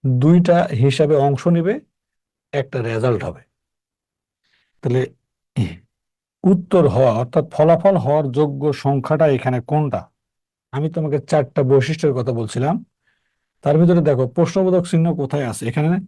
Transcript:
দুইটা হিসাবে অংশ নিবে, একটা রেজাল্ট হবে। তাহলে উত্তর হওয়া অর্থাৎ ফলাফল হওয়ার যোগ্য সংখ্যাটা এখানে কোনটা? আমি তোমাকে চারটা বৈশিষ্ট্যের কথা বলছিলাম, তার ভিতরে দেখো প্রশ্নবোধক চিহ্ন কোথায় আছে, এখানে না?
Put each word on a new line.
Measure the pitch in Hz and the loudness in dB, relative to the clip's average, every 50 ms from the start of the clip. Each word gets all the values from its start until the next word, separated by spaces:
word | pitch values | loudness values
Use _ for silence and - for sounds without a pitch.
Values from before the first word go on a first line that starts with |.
| - | -2
দুইটা | 135 127 123 131 156 170 180 175 170 170 175 - - 151 113 131 | -2 0 2 4 4 4 4 4 4 2 2 2 0 0 0 0
হিসাবে | 139 131 - 156 147 151 143 139 143 | 0 2 2 2 2 2 2 2 0
অংশ | 139 123 - 170 | 0 0 0 2
নিবে, | 170 170 160 185 226 302 _ _ _ _ _ _ _ _ _ _ _ _ _ _ - | 2 2 2 -2 -4 -4 _ _ _ _ _ _ _ _ _ _ _ _ _ _ -6
একটা | 143 131 - - 131 | -6 -6 -4 -6 -6
রেজাল্ট | 113 117 113 113 110 127 120 98 85 | -4 -4 -4 -2 0 0 -2 -2 -4
হবে। | - 82 - _ _ _ _ _ _ _ _ _ _ _ _ _ _ _ _ _ _ _ _ _ _ _ _ _ _ _ _ - | -8 -12 -12 _ _ _ _ _ _ _ _ _ _ _ _ _ _ _ _ _ _ _ _ _ _ _ _ _ _ _ _ -6
তাহলে | 139 120 127 127 127 _ _ _ _ _ _ _ _ _ - 107 80 82 87 _ _ _ _ _ _ _ _ _ _ _ _ - | -2 -2 -2 -2 -4 _ _ _ _ _ _ _ _ _ -4 -4 -4 -6 -14 _ _ _ _ _ _ _ _ _ _ _ _ 0
উত্তর | 185 196 190 - - - 185 160 135 92 | 0 2 0 0 0 2 2 2 4 2
হওয়া | 123 131 123 110 110 | 4 2 2 2 0
অর্থাৎ | 127 123 - 160 143 - - | -4 -2 -2 -4 -4 -2 0
ফলাফল | - 151 160 170 165 170 202 196 175 | 0 4 4 4 4 4 2 2 2
হওয়ার | 117 135 147 151 151 135 | 0 0 0 0 0 -2
যোগ্য | 120 139 151 147 139 139 139 151 139 | 0 0 -2 -2 -2 -4 -4 -4 -4
সংখ্যাটা | - - 139 143 139 123 - 156 151 160 151 139 120 | -2 -2 -2 -2 -2 -2 -2 0 2 2 2 2 0
এখানে | - 131 127 123 120 - | -2 -2 -4 -4 -4 -2
কোনটা? | 151 151 151 139 113 95 - _ _ _ _ _ _ _ _ _ _ _ _ _ - | -2 -2 -2 -2 -4 -8 -10 _ _ _ _ _ _ _ _ _ _ _ _ _ -8
আমি | 139 151 160 | -6 -6 -4
তোমাকে | 156 170 156 151 143 143 - - | -4 -4 -4 -4 -4 -6 -4 -2
চারটা | - 151 139 - _ 151 143 | -2 -2 -2 0 _ -2 0
বৈশিষ্ট্যের | 127 139 139 123 - 156 156 - 151 131 127 | 4 4 2 2 0 -4 -2 -2 -2 -2 -2
কথা | 120 117 120 117 | -4 -4 -4 -6
বলছিলাম, | 113 107 - 120 127 147 180 - - _ _ _ _ _ _ _ _ _ _ _ _ _ _ _ _ | -6 -6 -6 -4 -2 -2 -2 -4 -6 _ _ _ _ _ _ _ _ _ _ _ _ _ _ _ _
তার | 143 147 160 | 0 2 4
ভিতরে | 175 175 180 175 151 151 | 4 4 4 4 2 2
দেখো | 143 123 131 123 - | 0 0 -2 -4 0
প্রশ্নবোধক | - 170 165 170 196 190 185 185 180 175 175 | -2 -2 0 0 0 0 2 2 0 0 0
চিহ্ন | - 165 160 170 165 | 0 0 0 0 -2
কোথায় | - 143 131 - 147 139 120 | -4 -4 -4 -4 -4 -4 -6
আছে, | 107 - - 113 | -8 -6 -8 -6
এখানে | 117 156 151 156 175 | -4 -2 0 0 0
না? | 202 196 | -2 -4